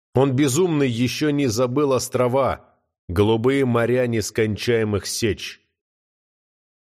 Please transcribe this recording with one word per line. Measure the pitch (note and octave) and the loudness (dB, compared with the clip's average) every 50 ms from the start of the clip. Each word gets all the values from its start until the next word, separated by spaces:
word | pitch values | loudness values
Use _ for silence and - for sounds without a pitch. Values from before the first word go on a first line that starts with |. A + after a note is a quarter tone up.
| _ _ - | _ _ 2
Он | A#2+ C3+ C#3 | 2 2 2
безумный | B2+ B2+ D3+ C#3 A#2+ D#3+ F#3+ F3+ D#3+ D3 C#3 C3 | 2 0 0 0 2 2 0 2 2 0 0 0
ещё | A#2 A2+ B2+ B2 - - D3+ D3+ | 0 0 -2 -2 -2 -2 -2 0
не | C#3+ C#3+ C#3+ B2+ | 0 0 0 0
забыл | G#2 A2+ C3 B2 B2 C#3+ D3+ C#3 | 0 0 -2 0 0 0 0 2
острова, | C3 A#2+ - - - A#2+ B2 B2 A#2+ C3+ C3 A2 E2+ - - _ _ _ _ _ _ _ _ - | 0 0 -2 -2 -2 0 0 0 2 0 0 0 -2 -6 -10 _ _ _ _ _ _ _ _ -4
голубые | F2+ G2+ G#2 G#2+ A2+ A2+ A2 C3 C#3 C#3 C3+ | 0 2 2 2 2 2 2 2 2 2 2
моря | B2 A#2 A#2 A#2 A2+ B2 B2+ B2+ | 2 2 0 0 0 0 0 0
нескончаемых | B2 A#2 A2 G2+ - - - A2 A2 G#2 F#2+ - - A#2 A2+ A2 G#2+ G#2 F#2+ - | 0 -2 -2 -4 -4 -2 -2 -2 -2 -2 -4 -2 0 0 0 0 0 -2 -4 -4
сеч. | - - - A#2+ G#2+ F#2+ - - - - - _ _ _ _ _ _ _ _ _ _ _ _ _ _ _ _ _ _ _ _ _ _ _ _ _ | -6 -6 -2 -2 -2 -2 -4 -8 -14 -16 -18 _ _ _ _ _ _ _ _ _ _ _ _ _ _ _ _ _ _ _ _ _ _ _ _ _